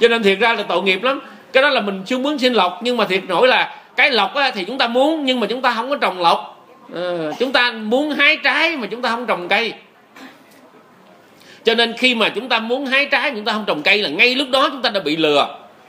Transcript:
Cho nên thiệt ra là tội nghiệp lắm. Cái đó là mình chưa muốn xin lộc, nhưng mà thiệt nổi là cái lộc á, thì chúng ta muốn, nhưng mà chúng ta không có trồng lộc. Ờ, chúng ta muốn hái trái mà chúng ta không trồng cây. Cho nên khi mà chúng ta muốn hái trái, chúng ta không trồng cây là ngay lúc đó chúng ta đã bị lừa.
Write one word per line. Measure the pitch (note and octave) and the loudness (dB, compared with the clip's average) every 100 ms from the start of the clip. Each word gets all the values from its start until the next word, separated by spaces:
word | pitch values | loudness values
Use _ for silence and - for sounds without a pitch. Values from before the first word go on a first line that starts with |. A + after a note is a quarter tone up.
Cho | A3+ | 2
nên | A#3 | 4
thiệt | G3+ F#3+ | 2 2
ra | A3+ | 2
là | A3+ | 0
tội | G3+ F3 | -2 0
nghiệp | F#3+ F#3 | 0 0
lắm. | A#3+ C#4 - - - | 0 -2 -6 -20 -2
Cái | C4 | 2
đó | C#4+ | 4
là | C4 | 2
mình | G3+ F#3+ F#3 | -2 -6 -4
chưa | B3+ | -2
muốn | C#4+ D4+ | -2 0
xin | B3+ | 2
lộc, | A3+ F3+ F3 | 2 2 0
nhưng | A#3+ A#3+ | -2 0
mà | |
thiệt | F#3+ F#3 F#3 | 0 -2 -2
nổi | F3 B3+ | 2 4
là | G#3 - - - - | 4 0 -6 -6 0
cái | C#4+ | 2
lộc | A#3 F#3+ | 2 0
á, | C#4 C4+ | 0 -2
thì | G#3 | -2
chúng | F#3 C4 | -6 -2
ta | A#3+ | 0
muốn, | A#3+ C#4+ D#4+ | 2 2 2
nhưng | C4+ B3+ | -2 -2
mà | G3+ | -2
chúng | B3 | -2
ta | B3 A3+ | -2 -2
không | B3 | -4
có | C#4 | -2
trồng | G#3 F#3 | -2 2
lộc. | E3+ F#3+ - - - - - | 2 2 -2 -18 -20 -20 -14
Ờ, | E3 F3+ F3 D#3 D3 | -8 -6 -4 -6 -4
chúng | C4 | 0
ta | B3 A#3+ | 2 0
muốn | A3+ G#3+ B3 D4+ | -2 -2 0 0
hái | C4+ C#4+ D#4 | 2 2 2
trái | C4+ C#4+ E4 D#4 | 0 0 0 -2
mà | G3+ | -6
chúng | A3+ | -4
ta | A#3+ | -4
không | A#3 A3+ | -2 -2
trồng | F#3 F3 | -4 0
cây. | G3+ A3+ - - _ _ - - - - - - - _ - - - - - - - | -2 -2 -8 -18 _ _ -20 -20 -20 -20 -20 -20 -20 _ -20 -20 -20 -20 -20 -20 -4
Cho | - | 0
nên | A3+ A#3 A3+ | 2 0 0
khi | B3+ | 0
mà | A#3 F#3 | 2 0
chúng | G3 B3 | -2 -2
ta | A#3 | -2
muốn | A3+ B3+ C#4 | 0 -4 0
hái | C4+ C#4+ | -2 0
trái, | C4+ C#4+ | 0 -2
chúng | A3 | -4
ta | G#3+ | -4
không | G#3+ G3+ | -4 -2
trồng | D#3 | -2
cây | F3+ G#3 | 0 0
là | F3+ | 0
ngay | D#3+ B3 | 2 2
lúc | B3 C4+ | 2 0
đó | C4 D4+ | 2 2
chúng | C4 | 0
ta | A#3 | -4
đã | G3+ | -2
bị | D3 D#3+ | -2 0
lừa. | D#3 C#3+ B2 - - - | 2 2 0 -4 -20 -20